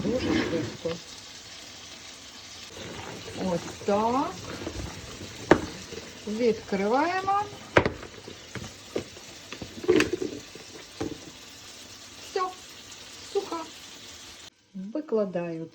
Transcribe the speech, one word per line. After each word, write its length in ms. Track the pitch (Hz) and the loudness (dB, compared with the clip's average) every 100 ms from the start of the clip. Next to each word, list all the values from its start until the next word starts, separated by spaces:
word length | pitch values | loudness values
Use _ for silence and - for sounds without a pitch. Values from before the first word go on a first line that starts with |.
дуже 300 | 208 247 339 | 2 4 6
швидко. 580 | - - 165 - - 165 170 - - - - - - - - - - - - - - - - - - - - - - - - 185 | 4 4 2 0 -2 -2 -2 -6 -12 -12 -14 -12 -14 -14 -14 -14 -14 -14 -14 -14 -14 -14 -12 -12 -10 -8 -8 -8 -8 -6 0 2
Ось 400 | 170 - - - | 2 0 -2 4
так. 460 | 202 226 254 330 381 - - - - - - - - - - - - - - - - - - - | 6 6 6 4 -2 -6 -4 -4 -4 -4 -6 -10 -10 -10 0 8 8 6 -8 -8 -10 -10 -8 -2
Відкриваємо. 1120 | 214 240 214 - 196 202 254 330 381 392 403 415 - - - - - - - - - - - - - - - - - - - - - - - - 339 - - - - - - - - - - - - - - - - - - - - - - | 4 6 4 2 2 6 6 6 4 4 4 2 -4 6 6 6 -2 -10 -12 -14 -14 -10 -8 -8 -12 -6 -6 -6 -10 -14 -14 -12 -10 -10 -2 8 8 8 2 0 -4 -10 -14 -14 -14 -12 -4 -4 -4 -10 -14 -14 -14 -14 -14 -14 -14 -14 -14
Все, 200 | - 392 381 - - - - - - - - | -2 0 0 -2 -14 -14 -14 -14 -14 -12 0
суха. 300 | 392 - 330 - - - - - - - - - _ _ | 0 0 -4 -6 -10 -14 -14 -14 -14 -14 -14 -16 _ _
Викладаю 920 | 190 196 311 302 220 196 175 170 165 160 | -8 -4 -2 2 4 4 2 0 -2 -6